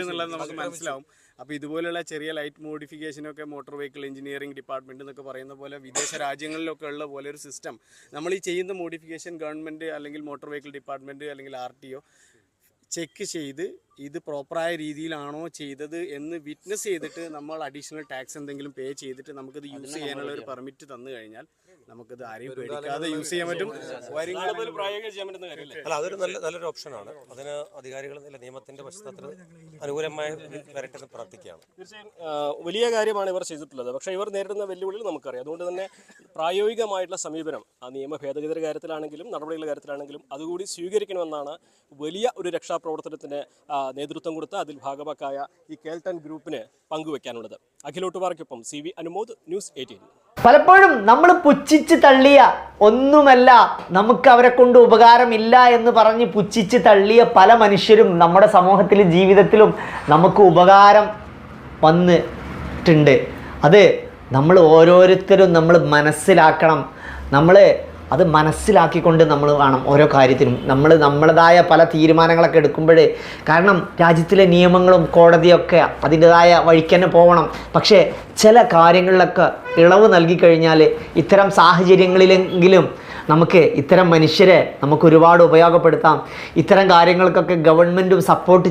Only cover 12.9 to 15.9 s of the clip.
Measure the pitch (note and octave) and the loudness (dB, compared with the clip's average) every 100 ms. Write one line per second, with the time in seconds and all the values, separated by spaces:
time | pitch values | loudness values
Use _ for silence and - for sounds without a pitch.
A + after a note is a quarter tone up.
12.9 | - D#3+ - G3 E3+ C#3+ C3+ E3+ _ _ | -20 -20 -20 -20 -18 -20 -18 -20 _ _
13.9 | _ C#3 E3 E3 C#3+ C#3 E3 E3 E3+ D3+ | _ -20 -20 -20 -20 -16 -14 -14 -14 -18
14.9 | D3 D#3+ D#3 C#3+ D3 C#3 - C#3+ C3+ C#3+ | -18 -18 -18 -20 -20 -20 -20 -20 -20 -20